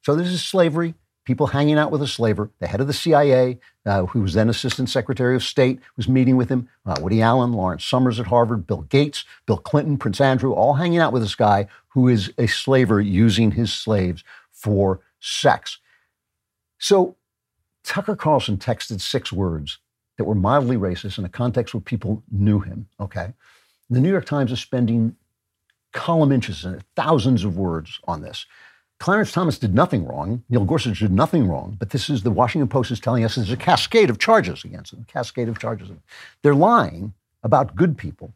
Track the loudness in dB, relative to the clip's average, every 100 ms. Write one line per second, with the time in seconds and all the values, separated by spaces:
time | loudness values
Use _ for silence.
0 | 0 0 0 -4 -2 2 2 2 -4 -6
1 | _ _ -4 0 0 2 2 2 2 -2
2 | -4 -2 0 0 -4 _ -6 -4 -4 -4
3 | 2 4 6 4 2 -2 _ _ -2 -2
4 | 0 -2 0 2 2 0 -4 -4 -2 -2
5 | -2 -2 0 0 -2 2 2 2 _ -6
6 | 0 4 4 4 2 -2 -4 _ -6 -4
7 | 0 2 4 4 2 0 -2 -4 -2 0
8 | 0 0 0 2 2 0 -4 -6 0 0
9 | 0 -4 -14 -16 -4 -2 0 -2 0 -2
10 | -2 0 2 2 0 2 2 2 0 0
11 | 2 0 -2 0 2 2 0 -10 _ 2
12 | 4 4 0 -2 -2 -2 2 2 4 2
13 | 2 4 4 4 2 2 -4 -4 -2 0
14 | 0 -4 -12 -20 _ _ -2 0 0 -2
15 | _ _ -10 -2 0 0 -4 -18 _ _
16 | _ _ _ _ _ _ _ _ 2 4
17 | 2 -4 _ _ _ _ _ _ -8 -6
18 | -4 -4 0 0 0 -4 -4 -6 -6 -10
19 | -6 -6 -4 -4 -2 -4 -8 -14 _ _
20 | _ -8 -2 0 2 2 2 -2 -2 -6
21 | -8 -8 -10 -4 -2 -2 -4 -8 -6 -6
22 | -4 -6 -6 0 2 2 -2 -12 -16 _
23 | -10 -8 -10 -14 _ _ _ _ _ 2
24 | 4 2 0 -2 0 -4 -6 -2 0 2
25 | 0 -4 _ _ _ _ _ _ _ -8
26 | -2 2 4 2 0 -8 -10 -12 -10 -4
27 | 2 2 4 2 0 -2 -2 -4 -8 -14
28 | -10 -10 -10 -14 -18 _ -20 _ _ _
29 | 0 0 0 0 -2 0 0 2 2 0
30 | -4 -8 -6 -8 0 0 2 0 -2 -2
31 | 0 2 2 2 0 -2 -8 -10 -6 -6
32 | -2 -2 -2 0 0 0 0 0 -2 -4
33 | -2 0 0 -2 -4 -2 2 2 2 4
34 | 4 2 4 4 2 -8 -14 -18 -18 -20
35 | -12 -10 -8 -6 -6 -6 -8 -8 -12 -20
36 | _ -20 -20 _ 2 4 6 4 2 -6
37 | -12 -12 _ _ 2 2 2 0 0 0
38 | -8 -14 -20